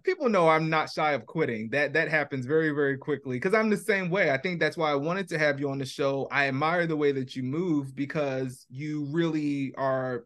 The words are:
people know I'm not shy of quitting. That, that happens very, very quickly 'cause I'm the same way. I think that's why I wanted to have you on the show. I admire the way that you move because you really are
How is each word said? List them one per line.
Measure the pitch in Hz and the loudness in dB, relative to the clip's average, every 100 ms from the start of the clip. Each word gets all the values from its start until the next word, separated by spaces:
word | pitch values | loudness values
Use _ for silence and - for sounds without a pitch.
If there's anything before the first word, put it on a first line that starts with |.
people | - 370 269 | -2 0 2
know | 202 165 | 6 6
I'm | 160 160 | 6 4
not | 160 135 | 0 0
shy | - 151 | 0 0
of | 139 110 | 0 -4
quitting. | 165 139 110 110 | -2 -2 -2 -2
That, | 135 147 | 0 2
that | 147 156 | 0 2
happens | 156 143 139 123 | 0 0 -4 0
very, | 160 160 | 2 2
very | 147 143 135 | 2 0 0
quickly | 151 139 135 123 | -4 -4 -4 -4
'cause | 190 | 0
I'm | 220 220 | 2 2
the | 208 | 0
same | 214 196 185 | 0 0 0
way. | 190 170 | 2 2
I | 135 | 2
think | 185 175 | 0 0
that's | 151 156 | 0 0
why | 156 | 0
I | 143 | 0
wanted | 151 185 180 | 0 -4 -4
to | 165 | 0
have | 151 135 | 2 2
you | 143 | -2
on | 139 | -4
the | 131 | -6
show. | - 139 139 131 | -2 0 0 -2
I | 135 139 | 0 2
admire | 131 156 175 170 | 2 0 2 0
the | 151 | 2
way | 147 | 2
that | 135 131 135 | 0 -4 -6
you | |
move | 127 151 185 151 139 | -4 -2 0 0 -2
because | 131 139 160 143 131 131 127 - | -6 -4 -2 -2 -2 -4 -8 -16
you | 127 151 151 139 | -10 -8 -6 -2
really | 160 170 156 147 143 135 - | 0 0 0 -2 -2 -4 -2
are | 135 131 131 123 | 0 0 -2 -6